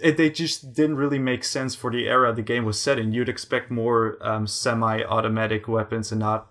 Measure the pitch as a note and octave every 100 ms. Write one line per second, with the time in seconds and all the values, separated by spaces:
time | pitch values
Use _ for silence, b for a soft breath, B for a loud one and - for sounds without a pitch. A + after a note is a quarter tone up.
0 | E3 D3+ D#3 D#3 E3 - C3+ A#2+ D#3 C#3+
1 | C#3+ C#3 C3 B2 - C#3 C3 - B2 A#2+
2 | A2 B2+ B2 A2+ G#2+ A#2+ A2 G#2 - C3
3 | A2 A2+ B2 - - B2+ - A#2+ A#2 A#2
4 | A2 - A2 A2 G#2+ - B2+ A#2 A2+ A2
5 | - A2 A2+ A2 A2 G#2+ - A2+ G#2+ A2+
6 | G#2+ A2+ G#2+ A2 -